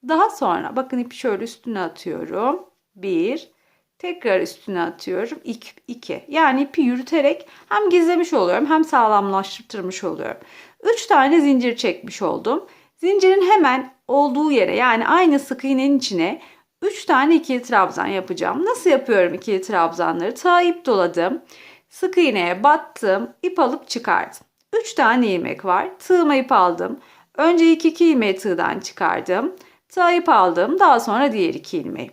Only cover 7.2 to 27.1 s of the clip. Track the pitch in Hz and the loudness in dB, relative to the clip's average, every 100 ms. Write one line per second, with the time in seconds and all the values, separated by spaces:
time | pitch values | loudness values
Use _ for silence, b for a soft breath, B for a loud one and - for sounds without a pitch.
7.2 | 277 339 - B B 415 415 349 330 349 | 2 0 -10 B B -2 2 2 2 0
8.2 | 349 285 180 180 285 320 320 277 220 208 | 0 0 0 0 0 0 2 2 4 2
9.2 | 196 196 190 - - 214 180 185 190 - | 0 -2 -4 -12 -14 -10 -10 -6 -8 -6
10.2 | - - B B B B 359 466 - 339 | -8 -10 B B B B -2 -2 2 4
11.2 | 269 330 285 262 240 233 226 - - - | 6 4 4 2 0 -2 -4 -4 -10 -6
12.2 | 185 170 180 294 - B B _ 339 403 | -4 -4 -4 -4 -6 B B _ -2 2
13.2 | 370 381 359 415 294 262 262 _ - 269 | 4 4 4 4 4 2 -4 _ -2 0
14.2 | 285 254 302 269 180 185 247 226 226 330 | 2 0 2 2 2 0 0 0 2 4
15.2 | 359 285 277 254 269 269 269 277 262 185 | 4 2 -2 -8 -2 0 2 0 0 -2
16.2 | 165 294 B B B _ 392 403 - 285 | -2 -4 B B B _ -6 -6 0 2
17.2 | 285 330 - 254 240 220 185 - - 196 | 4 2 2 -6 -2 0 0 -2 -4 -4
18.2 | 185 175 180 220 381 494 370 262 254 208 | -6 -4 -4 -2 -2 0 2 2 2 2
19.2 | 180 180 - 190 185 202 165 165 170 165 | 2 0 -4 -4 -2 0 0 0 -4 -2
20.2 | 175 - 359 349 349 339 - 214 175 175 | -6 -4 0 2 2 -2 -2 0 0 0
21.2 | 175 302 - B B B B - 370 370 | -2 -4 -12 B B B B -6 -4 2
22.2 | 320 208 175 180 247 294 - - 214 190 | 2 2 -2 0 2 2 -2 -6 -2 -2
23.2 | 233 _ 359 370 269 262 - 247 240 175 | -2 _ -8 0 -2 -2 -8 -10 -4 -4
24.2 | - - _ _ _ 427 453 - 240 247 | -4 -14 _ _ _ -6 -6 0 2 2
25.2 | 233 180 - - 196 180 370 - - 359 | 0 -2 -6 -8 -2 -2 -2 -10 0 2
26.2 | 311 277 262 240 180 170 185 - b | 2 0 2 2 2 0 -6 -8 b